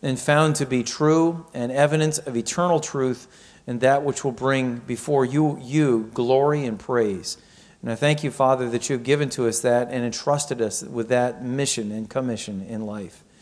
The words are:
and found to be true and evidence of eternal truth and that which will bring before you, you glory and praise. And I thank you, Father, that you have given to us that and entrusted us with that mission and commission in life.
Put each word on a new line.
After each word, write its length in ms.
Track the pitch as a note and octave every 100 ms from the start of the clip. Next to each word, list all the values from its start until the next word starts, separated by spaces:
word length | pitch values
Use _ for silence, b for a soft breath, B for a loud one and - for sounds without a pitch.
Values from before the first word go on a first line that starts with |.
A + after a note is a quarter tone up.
and 160 | D3+ B2+
found 360 | - D3 D#3 D3
to 80 | C#3
be 160 | B2+
true 640 | A#2 - D3+ D#3+ E3 E3+ E3 -
and 160 | A#2+
evidence 480 | C3 D3 D#3 D#3 D3+
of 180 | - A#2
eternal 420 | A2 - F3 E3
truth 480 | D#3 C#3+ C3 B2+ - B B B -
and 160 | A#2+
that 220 | B2+ C#3
which 200 | C#3+ C3
will 80 | C#3
bring 460 | A#2 C3 C3+ B2+ A#2+
before 480 | A#2 A#2+ - C#3+ B2+
you, 320 | C#3 D#3 C#3+
you 520 | B2+ D3 D3 A#2 A2
glory 520 | A2 A#2+ C3 C#3+ D3 C3+
and 120 | G#2
praise. 600 | - B2 G#2+ F#2 E2+ - b b b b
And 100 | -
I 40 | A2+
thank 280 | D3 D3+
you, 60 | D3
Father, 400 | - C3 C3 B2
that 200 | A#2 -
you 40 |
have 100 | C3+
given 240 | A#2+ D3 D3
to 160 | - A#2+
us 120 | A2
that 280 | B2+ A#2+ B2
and 160 | B2+ A#2+
entrusted 560 | A2+ - C#3+ - B2+
us 220 | A2 -
with 260 | - A#2+ A2+
that 340 | B2 B2 A#2
mission 480 | B2+ C3 C#3 - G#2+
and 160 | A2 G#2+
commission 540 | C3 B2+ A2+ - G2
in 240 | F#2+ A2+ G#2+
life. 380 | G#2 F#2+ - _ b